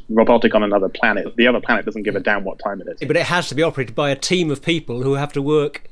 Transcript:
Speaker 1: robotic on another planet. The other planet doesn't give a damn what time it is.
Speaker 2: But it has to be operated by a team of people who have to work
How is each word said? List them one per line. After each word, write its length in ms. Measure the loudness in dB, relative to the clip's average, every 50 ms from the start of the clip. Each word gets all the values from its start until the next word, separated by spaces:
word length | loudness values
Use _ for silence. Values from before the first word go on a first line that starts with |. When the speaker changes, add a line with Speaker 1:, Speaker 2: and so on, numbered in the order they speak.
| -8 0
Speaker 1:
robotic 460 | 2 4 6 6 6 6 6 4 4
on 80 | 4 2
another 260 | 4 2 2 0 0
planet. 480 | -2 0 0 0 0 0 -2 -4 0
The 120 | 2 4 4
other 120 | 4 2
planet 240 | 0 0 0 0 -2
doesn't 200 | -4 -8 -4 -4
give 120 | -4 -4
a 40 | -2
damn 240 | 0 0 -2 0 -2
what 140 | -6 -8 -6
time 200 | -8 -8 -8 -6
it 60 | -10 -12
is. 180 | -10 -8 -4
Speaker 2:
But 100 | -2 0
it 80 | 0 0
has 220 | 0 0 -2 -2 -2
to 40 | -2
be 80 | 0 0
operated 320 | 0 0 -4 -6 -6 -4
by 140 | -2 -2 -2
a 60 | -2
team 340 | -2 -2 0 0 2 2 0
of 120 | -2 -2 -2
people 400 | -2 -2 -2 -2 -4 -6 -2 0
who 120 | 0 0
have 200 | 0 -2 -2 -4
to 80 | -4 0
work 440 | 2 2 2 2 0 -4 -8 -12 -8